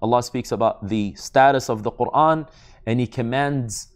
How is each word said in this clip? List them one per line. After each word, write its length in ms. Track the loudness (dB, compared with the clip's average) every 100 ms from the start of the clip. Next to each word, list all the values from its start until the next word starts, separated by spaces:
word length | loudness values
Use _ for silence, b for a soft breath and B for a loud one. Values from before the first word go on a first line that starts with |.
Allah 200 | 0 0
speaks 260 | 0 -6 -6
about 380 | 0 0 -2 -4
the 260 | -2 -2
status 560 | -6 -2 4 6 4 0
of 140 | -4
the 80 | -4
Quran, 560 | -4 -2 2 2 2 -4 b b b -4
and 120 | -2
He 80 | -2
commands 800 | -4 -4 -2 -2 -2 -4 -8 -14